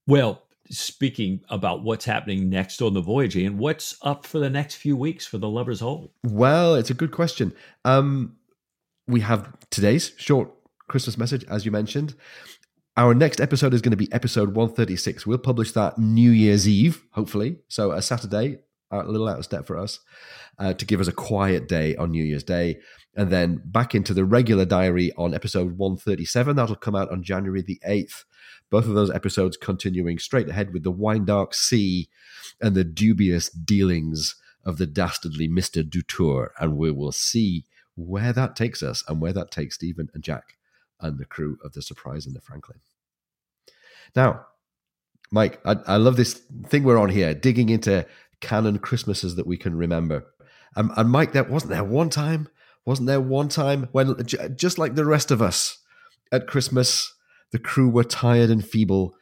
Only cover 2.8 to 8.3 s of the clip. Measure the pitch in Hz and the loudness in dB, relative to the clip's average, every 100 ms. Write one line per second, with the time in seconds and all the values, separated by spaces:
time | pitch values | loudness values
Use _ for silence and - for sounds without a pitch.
2.8 | 113 98 85 131 120 92 95 101 143 160 | -2 -2 -2 0 0 0 -2 -2 -4 -4
3.8 | - - 143 143 - 160 139 139 143 - | -8 -8 -6 -6 -6 -4 -2 -2 -6 -6
4.8 | 147 135 147 170 - 107 107 113 123 101 | -2 -2 -2 -6 -10 -8 -6 -4 -6 -6
5.8 | 117 156 147 _ 123 104 131 160 175 147 | -6 -8 -12 _ -2 2 4 6 4 2
6.8 | 117 127 165 - 165 - 95 - - _ | 0 -2 -4 -2 -2 -2 -4 -6 -20 _
7.8 | 123 135 139 135 123 | 2 4 4 0 -4